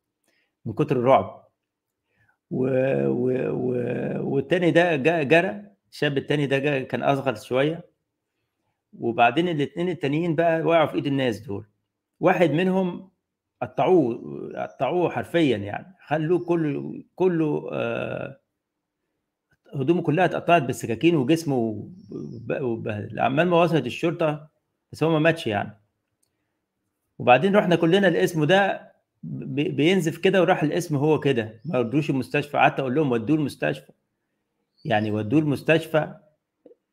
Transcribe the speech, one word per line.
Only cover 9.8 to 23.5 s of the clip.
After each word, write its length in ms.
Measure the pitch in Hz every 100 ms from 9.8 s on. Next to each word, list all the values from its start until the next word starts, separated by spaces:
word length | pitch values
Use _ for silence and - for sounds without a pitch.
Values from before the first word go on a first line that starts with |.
| 180
التانيين 460 | 170 139 151 175 151
بقى 260 | 170 160
وقعوا 260 | 156 165 147
في 80 | 170
إيد 100 | 143
الناس 340 | 139 127 101
دول. 260 | 104 101 104 _ _ _ _ -
واحد 320 | 170 180 170
منهم 580 | 151 190 185 185 175 - _ _ _ _ -
قطعوه، 600 | 123 - 156 185 127 117 73 71 - -
قطعوه 460 | - - 131 175 165
حرفيًا 480 | 123 - 170 151 107
يعني، 380 | 101 - - _ -
خلوه 340 | 151 156 175
كله، 640 | 170 170 151 143 139 - - -
كله، 540 | 185 165 156 151 -
آه، 680 | 139 117 120 123 - - 135 _ _ _ _ _ _ _ _ _ _ _ _ _ 143
هدومه 260 | 135 170
كلها 240 | - 160 175
اتقطعت 360 | 151 - 170
بالسكاكين 540 | 127 120 107 113 160 165
وجسمه 400 | 123 160 156 131
وب-، 1080 | 113 104 - - - - - 113 113 -
وب-، 560 | 131 110 113 104 107 113
عمال 300 | 117 135
ما 140 | 180